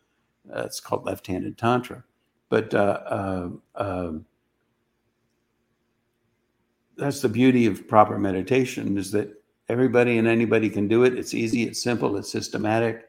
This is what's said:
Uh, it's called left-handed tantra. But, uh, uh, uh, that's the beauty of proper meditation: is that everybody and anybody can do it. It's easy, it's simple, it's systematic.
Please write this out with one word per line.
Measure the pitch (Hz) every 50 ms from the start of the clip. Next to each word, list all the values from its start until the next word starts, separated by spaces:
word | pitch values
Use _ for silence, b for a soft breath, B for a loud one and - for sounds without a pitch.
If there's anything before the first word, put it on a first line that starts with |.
| _ _ _ _ _ _ _ _ _ -
Uh, | - - 58
it's | - - -
called | - - - - -
left-handed | - 98 - - - 92 92 - - 101 -
tantra. | - 117 123 123 - - - - - _ _ _ _ _ _ _ _ -
But, | - 113 110 110 -
uh, | 113 101 101 95 - -
uh, | - - 110 98 98 95 92 87 87 101 - - _ -
uh, | - 110 101 92 90 90 85 80 78 - _ _ _ _ _ _ _ _ _ _ _ _ _ _ _ _ _ _ _ _ _ _ _ _ _ _ _ _ _ _ _ _ _ _ _ _ _ _ _ _ _ _ _ _ _ _ _ _ _ _ _ _ _ _ -
that's | 139 143 139 -
the | - 120
beauty | 104 117 123 131 127 123 117
of | 110 95 - - -
proper | 113 107 107 101 104 104
meditation: | 101 98 92 95 92 - 127 131 131 123 - - 110 107 98 101
is | 95 95
that | 101 104 107 - - - _ _ _ _ _ -
everybody | 113 120 131 131 117 120 123 123 120 113
and | 110 117
anybody | 113 113 117 107 113 113 110 104
can | 98 101 104 101
do | 110 117 123
it. | 127 123 117
It's | - - -
easy, | 117 117 110 113 120 113
it's | - - -
simple, | - 131 120 110 139 131 101 98
it's | - -
systematic. | - 113 104 - - 113 104 107 110 113 117 117 110 117 -